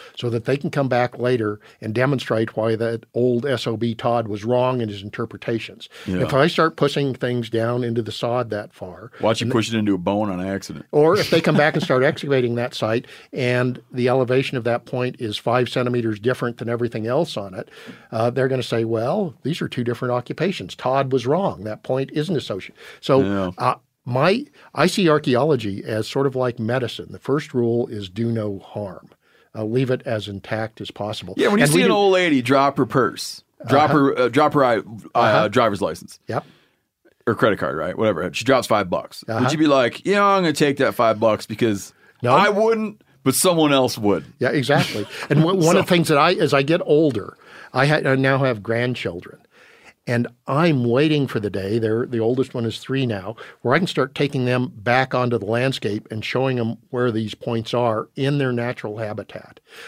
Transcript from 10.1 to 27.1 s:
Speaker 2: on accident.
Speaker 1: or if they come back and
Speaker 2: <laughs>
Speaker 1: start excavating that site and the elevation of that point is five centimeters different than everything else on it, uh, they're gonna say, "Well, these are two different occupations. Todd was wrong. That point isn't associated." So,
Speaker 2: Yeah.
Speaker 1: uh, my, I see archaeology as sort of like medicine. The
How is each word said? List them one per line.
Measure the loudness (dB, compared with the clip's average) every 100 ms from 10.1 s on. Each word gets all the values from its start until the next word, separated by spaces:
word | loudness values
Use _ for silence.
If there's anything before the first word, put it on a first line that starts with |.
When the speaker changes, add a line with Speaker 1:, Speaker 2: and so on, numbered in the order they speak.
| 0 -2
Speaker 2:
on | -4
accident. | -4 -6 -8 -14 -2
Speaker 1:
or | 2 4 2
if | 2
they | 2
come | 4 4
back | 2
and | 2
Speaker 2:
<laughs> | 0
Speaker 1:
start | 2
excavating | 2 0 0 0 2 -2
that | -4
site | -4 -2 -2 -4 -16 -12
and | -4 0 2 0 -4 -8
the | -2 2
elevation | 2 2 0 0 -2
of |
that | -2 -2 -4
point | -4 -4 -4
is | -8 -4
five | 0 2 2
centimeters | 0 0 0 -2 -2
different | -2 -2 -4 -6
than | -6
everything | -4 -4 -4 -2
else | -2 -2 -6
on | -10
it, | -12 -14 -18 -20 -20 -8
uh, | -2 0
they're | 0 0
gonna | 0
say, | -2 -2 0
"Well, | -2 -2 -2 -4 -6
these | -6 -4
are | -6
two | -4
different | -4 -4 -2
occupations. | -2 -4 -4 -4 -4 -10 -6
Todd | 0 0 2
was | 0 0
wrong. | 0 0 -4 -8
That | -8
point | -4 -4 -2
isn't | -4 -2 -4
associated." | -4 -8 -10 -18 -20 -8
So, | 2 2
Speaker 2:
Yeah. | 4 0 -4 -2
Speaker 1:
uh, | -2 -2 _ _ -4
my, | 0 2 2 -4 -16 -8 0
I | 0
see | 4 2
archaeology | 2 2 2 2 0 -2 -6
as | -4 -4 -2
sort | -2 -2
of | -2
like | -4 -2
medicine. | -2 -2 -4 -8
The | -14